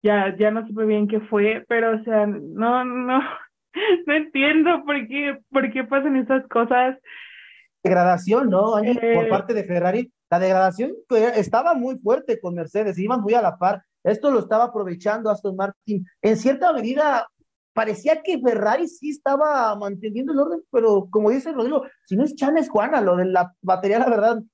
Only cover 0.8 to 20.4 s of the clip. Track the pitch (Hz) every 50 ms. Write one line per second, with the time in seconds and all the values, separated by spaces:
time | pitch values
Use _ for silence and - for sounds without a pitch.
0.8 | 220 214 214 214 208 202 220 214 214 - 220 208 202 214 220 - - _ 233 233
1.8 | 226 226 226 220 220 233 220 214 208 208 202 208 208 151 - 202 220 233 247 254
2.8 | 254 254 247 254 247 247 254 269 285 - - - - _ _ _ _ _ _ 339
3.8 | 403 440 370 339 349 294 285 311 311 302 _ 269 269 294 311 320 302 339 339 -
4.8 | 285 285 285 277 226 220 262 285 294 285 277 277 _ _ 269 269 269 233 220 262
5.8 | 262 - 277 277 269 302 269 262 254 - 269 262 262 - - 233 233 233 262 247
6.8 | 254 254 262 - _ - - - - - - - - - - _ _ _ _ _
7.8 | _ 185 185 175 175 180 180 175 180 185 214 247 277 233 185 185 208 220 226 208
8.8 | 214 214 247 240 226 233 226 175 160 151 190 196 196 - 233 214 196 - 180 175
9.8 | 175 180 190 233 247 - _ _ _ _ 170 175 185 185 190 185 190 190 180 190
10.8 | 240 302 392 - - _ 254 220 220 240 233 220 196 - - 233 277 339 330 269
11.8 | 240 262 262 190 - 202 240 285 262 - 220 - - 180 175 175 165 151 - 202
12.8 | 214 208 180 170 190 214 254 247 202 202 226 240 214 180 - - 180 185 208 190
13.8 | _ _ _ _ _ 180 214 214 - 285 269 226 185 - 220 220 240 233 233 214
14.8 | 202 185 175 180 - 208 214 233 226 214 208 202 - 202 190 185 196 196 - _
15.8 | _ - 208 190 180 - _ _ - 208 220 220 220 262 277 277 359 359 320 262
16.8 | 214 226 262 285 302 294 269 233 - - _ _ _ _ _ _ _ _ _ 226
17.8 | 220 214 202 - - 285 320 311 - 392 359 262 240 247 220 202 202 208 233 311
18.8 | 339 - - - - 302 285 - _ 269 277 277 302 302 294 269 240 220 208 202
19.8 | 202 202 202 180 208 220 208 233 262 302 302 269